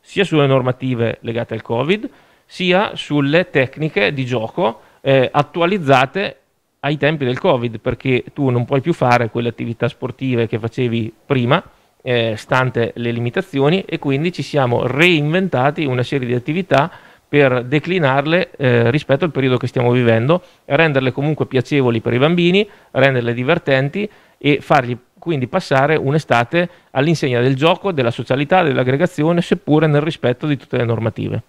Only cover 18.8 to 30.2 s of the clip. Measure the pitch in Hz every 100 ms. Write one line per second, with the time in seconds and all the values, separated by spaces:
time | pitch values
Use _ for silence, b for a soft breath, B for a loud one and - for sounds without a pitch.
18.8 | 117 120 - 139 180 139 131 127 123 -
19.8 | 120 123 120 113 120 175 b b - 143
20.8 | 165 135 131 123 147 151 123 131 123 147
21.8 | 123 117 117 120 147 175 175 190 208 B
22.8 | B - 139 127 120 120 127 170 - 131
23.8 | 139 190 202 b b b 143 147 - 151
24.8 | 123 120 _ _ - 156 123 185 - 135
25.8 | 143 156 127 151 - 120 120 170 175 b
26.8 | b - 147 160 147 123 123 135 160 180
27.8 | 196 160 117 117 123 131 143 185 165 127
28.8 | 127 139 175 - 151 175 175 196 - 151
29.8 | 156 147 156 160